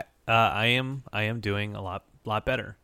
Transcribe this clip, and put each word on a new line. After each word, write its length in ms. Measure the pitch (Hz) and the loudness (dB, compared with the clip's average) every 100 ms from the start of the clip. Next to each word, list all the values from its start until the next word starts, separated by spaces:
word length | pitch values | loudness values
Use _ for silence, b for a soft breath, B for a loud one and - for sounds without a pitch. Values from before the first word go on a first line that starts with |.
| - _ - | 0 _ 2
uh, 220 | 113 110 | 4 4
I 140 | 104 113 | 4 2
am, 360 | 127 131 139 - | 2 0 -8 -6
I 120 | 107 | -2
am 160 | 107 117 | -2 -2
doing 340 | 104 101 104 | -2 -2 -4
a 80 | 104 | -6
lot, 220 | 95 95 - _ | -8 -8 -12 _
lot 220 | - 107 135 | -4 -2 0
better 300 | 127 110 - | -4 -4 -14